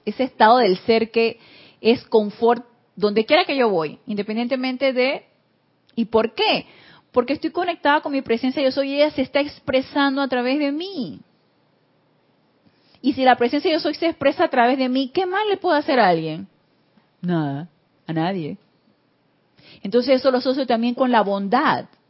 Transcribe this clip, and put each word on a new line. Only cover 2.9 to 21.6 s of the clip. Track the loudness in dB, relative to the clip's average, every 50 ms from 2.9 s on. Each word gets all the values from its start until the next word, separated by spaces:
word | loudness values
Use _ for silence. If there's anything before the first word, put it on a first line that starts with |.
| _
donde | -2 -2 0 0 0 2
quiera | 2 2 2 2
que | 0 0
yo | 0 0 2
voy, | 2 0 -2 -4 -8 -12 _
independientemente | -8 -8 -6 -6 -4 -4 -4 -4 -4 -4 -4 -4 -6 -4 -2 -2 -2
de, | 0 0 0 0 -2 -6 -10 _ _ _ _ _ _ _ _ _ _ _ _ _ _
¿y | -4 -4
por | 0 0 0 0 0 -2
qué? | -2 0 0 0 -2 -4 -10 -18 -20 -20 -20 -20 -20 _ _
Porque | -2 -2 0 0 -4
estoy | -4 -4 -4
conectada | -4 -4 -4 -4 -6 -2 0 0 2 2
con | 0 -2
mi | -4 -4
presencia | -2 -2 -2 -2 -2 -2 -2 0
yo | 0 0
soy | 0 0 -2 -2
y | 0
ella | 2 0 2
se | 0 -2
está | -4 -2 -2 -2
expresando | -2 -2 -6 -10 _ -2 -2 -2 -2 -2 0 0 0 0 0 -2
a | -2 -2
través | -2 -2 -2 -2 -2 -2
de | -2 -2
mí. | -4 -6 -8 -8 -8 -8 -8 -8 -10 -14 -20 _ _ _ _ _ _ _ _ _ _ _ _ _ _ _ _ _ _ _ _ _ _ _ _ _ _ _ _ _ _ _ _ _ _ _
Y | -4 -2
si | -2 2 4
la | 4 4
presencia | 4 2 0 0 0 0 0
yo | 0 0
soy | -2 -4 -4
se | -2 -2 -4
expresa | -2 0 -2 -2 0 2 -2
a | 0
través | 2 2 2 2 2 0
de | -2 -2
mí, | -2 -2 -4 -2
¿qué | -2 -2 -2
mal | -2 -2 -2 -2 -2
le | -2
puedo | -2 0 0 0
hacer | 0 0 0 2 2
a | 4 4
alguien? | 2 2 -2 -6 -8 -10 -12 -16 _ _ _ _ _ _ _ _ _ _ _ _ _ _
Nada, | -4 -2 -2 -2 -2 -2 -4 -6 -10 -14 _ _ _ _ _ _ _
a | -8
nadie. | -4 -2 -2 -2 -4 -4 -6 -8 -10 -12 _ _ _ _ _ _ _ _ _ _ _ _ _ _ _ _ _ _ _ _ _ -20 -20 -14
Entonces | -8 -2 0 0 2 2 0
eso | 2 2 0
lo | 0 0
asocio | 0 -2 -2 -2 -2
también | -2 -2 0 0 -2 -2
con | 0 0 2
la | 2 2
bondad. | 2 2 -2 -4 -2 0 0 2